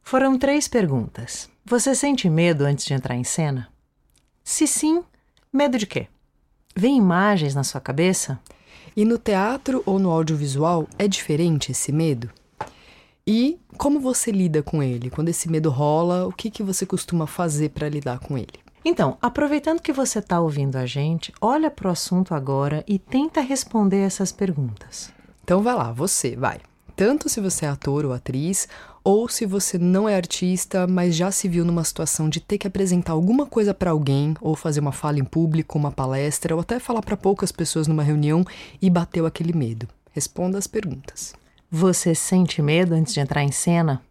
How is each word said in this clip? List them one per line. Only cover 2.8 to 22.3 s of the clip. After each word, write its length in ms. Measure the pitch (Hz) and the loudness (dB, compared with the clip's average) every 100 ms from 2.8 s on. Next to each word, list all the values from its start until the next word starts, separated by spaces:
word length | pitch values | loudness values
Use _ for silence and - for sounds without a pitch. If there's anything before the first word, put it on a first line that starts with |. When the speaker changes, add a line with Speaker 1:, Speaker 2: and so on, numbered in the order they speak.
Speaker 1:
de 80 | - | -2
entrar 220 | 135 131 | -4 -2
em 80 | 123 | -4
cena? 460 | 123 - 151 131 113 _ _ _ _ _ _ _ | -4 -2 -2 -4 -8 _ _ _ _ _ _ _
Se 220 | - - 311 | -8 0 0
sim, 360 | - 302 330 - _ _ _ _ | 2 0 0 -2 _ _ _ _
medo 260 | 269 285 247 | 0 2 2
de 80 | |
quê? 220 | 208 - - _ _ _ _ _ _ | -2 -4 -8 _ _ _ _ _ _
Vem 220 | - 226 277 | 0 4 6
imagens 560 | 190 170 208 196 147 | 4 4 4 2 0
na 80 | 139 | -2
sua 160 | 131 135 | -4 -6
cabeça? 580 | - 139 180 190 - 127 - - _ - - - | -6 0 2 2 -4 -8 -12 -20 _ -20 -8 0
Speaker 2:
E 80 | |
no 120 | 214 233 | 2 2
teatro 640 | - 190 208 269 - 262 | 0 0 0 -2 -2 -2
ou 140 | - 196 | 0 2
no 100 | 190 | 2
audiovisual 760 | 160 160 156 143 135 160 175 151 - | 2 0 0 -2 0 2 2 -2 -2
é 80 | 208 | -2
diferente 640 | 190 - 151 170 147 - | -2 -2 0 2 2 -2
esse 200 | 135 - | -4 -2
medo? 380 | 147 160 127 120 - _ _ - - - - _ _ | 0 0 -2 -6 -14 _ _ -14 -14 -20 -20 _ _
E 320 | - 220 262 349 _ - | 0 2 2 -2 _ -2
como 220 | 285 294 | 0 2
você 300 | 254 247 - | 0 -2 0
lida 300 | 196 180 151 | 2 2 2
com 220 | 143 160 | 0 0
ele? 260 | 135 120 123 | 0 -2 -6
Quando 200 | - 165 | -4 -2
esse 200 | 165 165 | -2 -2
medo 200 | 156 156 | 0 0
rola, 560 | 131 147 151 175 180 185 | 2 2 2 2 0 -2
o 60 | |
que 160 | - 226 | -6 -10
que 120 | - | -6
você 220 | 196 185 | -4 -4
costuma 400 | 185 180 - 170 156 | -2 -4 -2 -2 -2
fazer 420 | - 175 147 151 | -2 -2 0 -2
pra 180 | - 151 | -2 -4
lidar 320 | 147 139 123 | -4 -6 -6
com 180 | - 135 | -6 -6
ele? 240 | - - - _ | -6 -16 -20 _
Speaker 1:
Então, 340 | 320 339 147 - | -4 0 0 0
aproveitando 600 | 247 247 294 294 311 330 | -4 0 0 0 0 -2
que 120 | - | -2
você 280 | 269 254 220 | -2 -2 -2
tá 200 | - 175 | -2 0
ouvindo 340 | 165 143 139 | 0 0 -2
a 100 | 131 | -2
gente, 480 | 127 135 147 165 - - | -4 -2 -2 -2 -6 -2
olha 320 | 208 294 311 | 0 2 0
pro 180 | 302 190 | -2 -4
assunto 460 | 170 - 180 185 | -4 0 0 0